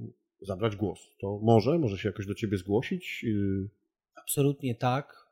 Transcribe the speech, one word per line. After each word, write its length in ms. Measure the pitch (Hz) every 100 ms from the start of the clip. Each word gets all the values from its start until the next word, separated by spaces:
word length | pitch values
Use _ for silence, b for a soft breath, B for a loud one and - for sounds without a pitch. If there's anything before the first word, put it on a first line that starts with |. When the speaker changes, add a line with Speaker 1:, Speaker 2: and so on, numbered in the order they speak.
| 113 - _ _
Speaker 1:
zabrać 340 | 98 92 110 98
głos”, 220 | 101 78 - _
to 200 | 98 104
może, 360 | 110 113 107 170
może 200 | 131 95
się 100 | 104
jakoś 180 | - 98
do 80 |
ciebie 240 | 101 107 98
zgłosić? 680 | 92 101 - 180 - -
Y- 600 | - 104 98 98 98 - _ _ _ -
Speaker 2:
Absolutnie 500 | - - 139 143 135
tak, 520 | 113 123 131 - - _